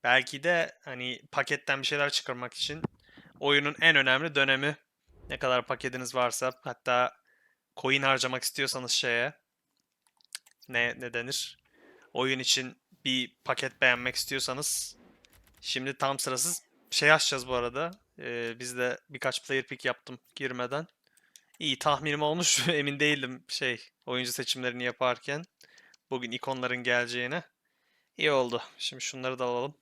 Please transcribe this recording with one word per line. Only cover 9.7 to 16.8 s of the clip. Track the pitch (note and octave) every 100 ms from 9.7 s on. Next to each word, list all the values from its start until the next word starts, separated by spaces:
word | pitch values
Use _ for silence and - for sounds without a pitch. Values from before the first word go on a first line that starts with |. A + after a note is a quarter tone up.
| _ _ _ _ _ _ - _ _ -
ne, | B2 A#2+ A#2+
ne | B2
denir? | A#2 A#2+ C3 - - _ _ - - -
Oyun | - C3 C3
için | B2+ - B2+ - _ _ C3
bir | C3 A#2+ _
paket | - C3 C3+ -
beğenmek | C3 A#2+ B2 -
istiyorsanız | - C3+ - C3 D3+ - - - - _ - _ _ _
şimdi | - C3 C3 C3
tam | C3+ C#3
sırasız | - B2+ E3 E3+ _ _